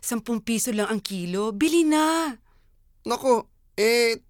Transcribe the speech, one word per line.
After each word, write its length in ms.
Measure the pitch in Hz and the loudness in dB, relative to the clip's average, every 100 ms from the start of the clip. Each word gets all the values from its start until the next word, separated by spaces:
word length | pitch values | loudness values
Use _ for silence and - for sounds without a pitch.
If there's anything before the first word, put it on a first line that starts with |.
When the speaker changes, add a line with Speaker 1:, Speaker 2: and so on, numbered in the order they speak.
Speaker 1:
Sampung 400 | - 233 220 233 | -6 -6 -4 -6
piso 320 | 220 226 247 214 | -2 -2 -2 -2
lang 160 | - | -2
ang 80 | 220 | -2
kilo. 560 | - 196 175 185 214 202 | -4 -8 -6 -4 -4 0
Bili 320 | 311 330 320 | 2 4 4
na. 480 | 302 311 330 330 240 _ _ _ _ _ _ - | 4 2 0 -2 -8 _ _ _ _ _ _ -6
Speaker 2:
Naku, 400 | 240 262 233 - _ _ - | -2 2 2 0 _ _ 0
eh, 400 | 214 240 233 226 _ | 2 4 2 0 _